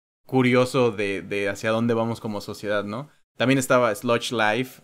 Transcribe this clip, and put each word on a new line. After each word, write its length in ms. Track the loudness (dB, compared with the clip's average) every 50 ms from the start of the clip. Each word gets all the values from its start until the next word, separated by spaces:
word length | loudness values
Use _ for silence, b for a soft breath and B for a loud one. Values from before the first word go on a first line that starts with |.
| _ _ _ _ _
curioso 640 | -2 2 2 4 4 4 4 2 2 2 2 2 2
de, 300 | 2 0 -2 -2 -2 -4
de 280 | -6 -4 -4 -2 -2 -2
hacia 220 | -4 -2 -2 -2
dónde 220 | 0 0 2 2 2
vamos 260 | 0 0 -2 -4 -6
como 200 | -8 -8 -8 -8
sociedad, 420 | -8 -10 -12 -8 -4 -2 -2 -2 -2
¿no? 260 | -4 -8 -10 -12 -14 b b b _ _
También 200 | -2 2 2 2
estaba 360 | 2 2 4 4 4 4 2 0
Sludge 380 | -2 0 0 0 0 0 -2
Life, 500 | -2 0 2 2 2 0 -2 -6 -10 -16